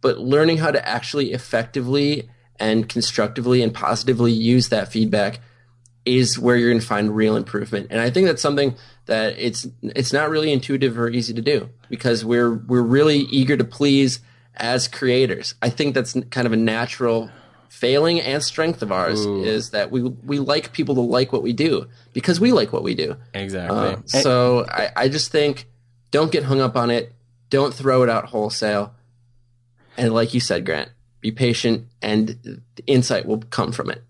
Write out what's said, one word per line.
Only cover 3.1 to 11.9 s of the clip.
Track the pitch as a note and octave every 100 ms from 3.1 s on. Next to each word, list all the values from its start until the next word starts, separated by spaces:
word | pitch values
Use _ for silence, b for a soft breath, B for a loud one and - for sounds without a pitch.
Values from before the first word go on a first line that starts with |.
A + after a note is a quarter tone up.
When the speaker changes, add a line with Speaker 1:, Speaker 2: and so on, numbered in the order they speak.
| - B2 - B2 B2+
Speaker 1:
and | A2+
positively | A2+ C#2 A#2 B2+ A#2+ A#2+
use | A2+ A2+ B2+ A#2+
that | A2 G2+
feedback | A2+ A2 G#2+ G2+ - b b b b b _
is | - B2+ B2 -
where | A#2+ A#2+
you're | A#2+
gonna | A#2
find | A2+ G#2 G#2+
real | G#2+ G#2+ G#2+
improvement. | G2+ G#2 G#2 G2+ -
And | A2
I | A#2+
think | B2 F#3
that's | D#3
something | D3 C#3+ C#3 B2 B B -
that | A2 A2 -
it's, | A#2 - - -
it's | - - B2+
not | C#3+ D3+
really | D#3 D#3
intuitive | C#3 B2+ C#3 C3 A2+
or | A#2
easy | A#2+ A#2
to | A#2
do | A#2 C#3 - -
because | _